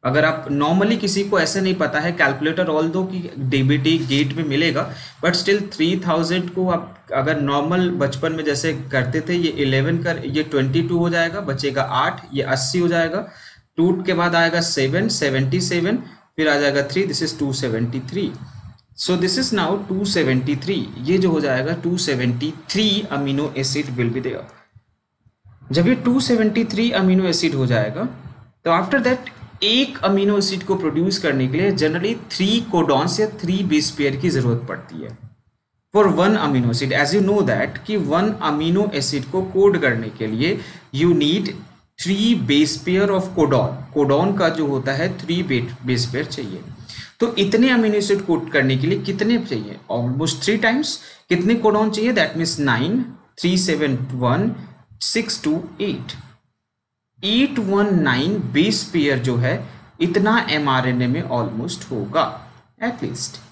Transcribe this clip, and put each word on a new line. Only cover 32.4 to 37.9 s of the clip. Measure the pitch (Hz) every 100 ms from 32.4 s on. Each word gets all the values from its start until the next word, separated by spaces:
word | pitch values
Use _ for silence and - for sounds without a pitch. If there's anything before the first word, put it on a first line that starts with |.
| 190 233 233
codons | 175 143 139 165 -
या | 214
three | - 170 190
base | 190 151 151
pair | - 143 135
की | 180
जरूरत | 139 120 113 -
पड़ती | 85 - 82
है | 60 - - _ _ _ _ _ _
for | 208 196
one | 160 202 220
amino | 151 131 120
acid। | 117 135
As | 131 143
you | 196
know | 196 208
that | 143 113 131 -
कि | -